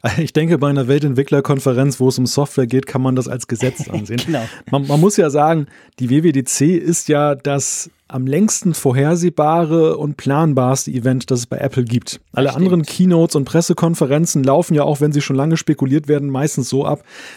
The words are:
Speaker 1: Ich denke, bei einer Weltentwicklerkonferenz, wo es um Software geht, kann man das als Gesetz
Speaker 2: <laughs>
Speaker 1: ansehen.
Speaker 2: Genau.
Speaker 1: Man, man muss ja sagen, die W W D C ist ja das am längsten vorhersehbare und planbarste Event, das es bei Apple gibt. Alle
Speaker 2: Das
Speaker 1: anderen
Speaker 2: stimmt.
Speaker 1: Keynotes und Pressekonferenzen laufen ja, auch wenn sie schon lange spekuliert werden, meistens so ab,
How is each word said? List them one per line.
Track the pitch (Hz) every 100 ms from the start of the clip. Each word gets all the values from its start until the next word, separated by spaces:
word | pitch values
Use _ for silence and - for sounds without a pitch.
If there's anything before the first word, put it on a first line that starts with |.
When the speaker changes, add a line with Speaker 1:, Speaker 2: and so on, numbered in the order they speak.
| 110 101
Speaker 1:
Ich | 156
denke, | 156 165 165
bei | 143
einer | 143 123
Weltentwicklerkonferenz, | 147 147 127 139 143 139 139 135 123 139 127
wo | 127
es | 127
um | 127
Software | - 143 - 123
geht, | 127 131
kann | 131
man | 131 127
das | 127
als | 123 -
Gesetz | 117 127 - -
Speaker 2:
<laughs> |
Speaker 1:
ansehen. | 151 104 120 160
Speaker 2:
Genau. | 147 113 - -
Speaker 1:
Man, | 139 139
man | 147
muss | 190 208
ja | 160
sagen, | 143 151 165 143 - _ -
die | 127
W | 139
W | 170
D | 135
C | 123 - 143 180
ist | - 175 -
ja | 147 147
das | 139 143 143 - - - _ _
am | 131 131
längsten | 147 214 - 185
vorhersehbare | 156 139 127 143 175 175 - 151 165 160 165 160 -
und | 147 147
planbarste | 135 143 160 135 127 135 -
Event, | 127 123 131 -
das | 123
es | 120
bei | 131
Apple | 135 135
gibt. | 117 120 - - _
Alle | - 135
Speaker 2:
Das | 135
Speaker 1:
anderen | 185 180
Speaker 2:
stimmt. | 151 -
Speaker 1:
Keynotes | 180 170 165 151
und | 131
Pressekonferenzen | 160 165 170 170 165 139 147 165 151
laufen | 135 143 170
ja, | 151
auch | 143 139
wenn | 151
sie | 147
schon | -
lange | 135 151 160
spekuliert | - 151 131 147 147
werden, | 147 143
meistens | 135 156 - 123
so | 135
ab, | - 147 _ - -